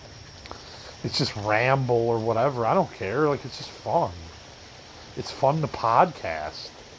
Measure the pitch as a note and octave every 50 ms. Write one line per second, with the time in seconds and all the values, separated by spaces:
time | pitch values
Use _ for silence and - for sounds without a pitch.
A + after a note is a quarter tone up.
0 | - - - - - - - - - - - - - - - - - - - -
1 | - - - - D3 - - G#2+ G2+ G#2+ G#2 G#2+ A#2+ B2+ C3+ C3+ C3 B2 B2 A#2
2 | A#2 A#2 A#2 A#2 A2 A2+ A2+ A2 A#2+ C#3+ C#3 A#2+ A#2 A2 C#3+ F#3+ F3 - - -
3 | A2 F#2+ G#2 C3+ D#3 D3 C#3+ C3 - C3 - - C3 - - - - A#2 A#2 E3+
4 | E3 A2 E2+ F2 E2 E2 D#2 - - - - - - - - - - - - -
5 | - - - - - - - - - C3+ C#3+ D#3+ D3+ B2 - - - A2+ A2+ B2+
6 | F3+ F3+ C#3+ - - F#2+ D#2+ D#2 D2+ D#2 D2+ - - - - - - - -